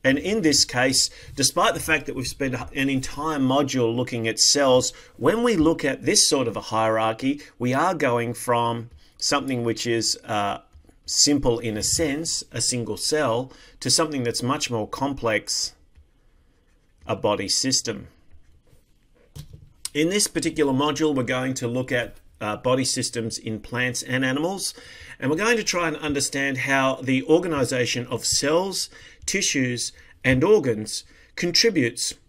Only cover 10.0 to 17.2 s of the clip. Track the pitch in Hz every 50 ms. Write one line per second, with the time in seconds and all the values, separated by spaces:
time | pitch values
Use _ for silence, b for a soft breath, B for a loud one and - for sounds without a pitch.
10 | 110 - - - - - 110 104 101 101 - - _ _ _ - _ - _ _
11 | _ - - - - 147 147 139 - 127 117 117 - 113 107 107 101 - - -
12 | 165 143 139 151 165 160 - - - _ - 120 - - 127 123 117 107 104 -
13 | - - 151 151 147 120 113 120 135 131 B B B B B B - 131 - -
14 | 165 156 151 135 120 117 113 - 127 123 127 127 - - 120 110 104 - - -
15 | 135 139 135 - 117 113 107 104 - - - - - - - _ _ _ _ -
16 | - _ _ _ _ _ _ _ _ _ _ _ _ _ _ _ _ _ _ _
17 | - - 110 98